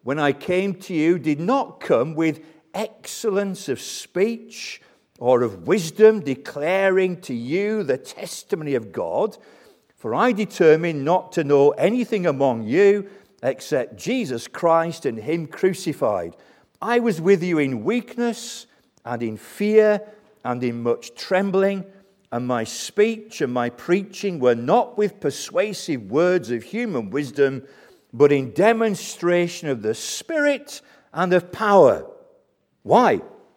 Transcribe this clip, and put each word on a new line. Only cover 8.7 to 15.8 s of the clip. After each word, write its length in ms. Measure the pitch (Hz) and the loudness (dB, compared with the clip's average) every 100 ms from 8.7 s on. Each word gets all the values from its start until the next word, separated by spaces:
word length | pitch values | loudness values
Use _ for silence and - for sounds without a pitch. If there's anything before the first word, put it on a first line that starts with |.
| 131 | -4
of 160 | 107 | -4
God. 460 | 95 85 104 208 - - - - _ _ _ | -8 -4 -2 -4 -6 -20 -20 -20 _ _ _
For 180 | 113 | -6
I 180 | 127 240 | 0 0
determined 720 | 208 208 - 165 160 170 151 | 0 -4 4 6 6 2 -2
not 280 | 139 180 - | 0 0 0
to 100 | - | -4
know 280 | 143 143 143 | 2 6 6
anything 560 | 131 165 247 226 214 175 | 4 0 0 -2 0 0
among 400 | 135 139 117 107 | 2 0 0 -2
you 420 | 151 202 208 196 - _ _ | 4 4 4 -4 -18 _ _
except 560 | 123 131 - 147 113 107 | -4 -4 -4 -4 -4 -8
Jesus 500 | 170 254 165 117 - | -4 -4 -4 -6 -8
Christ 600 | - 170 165 165 - 139 | -2 2 2 2 -4 -6
and 100 | 113 | -6
him 300 | 110 170 156 | -4 -4 -4
crucified. 880 | - 185 180 | -2 0 0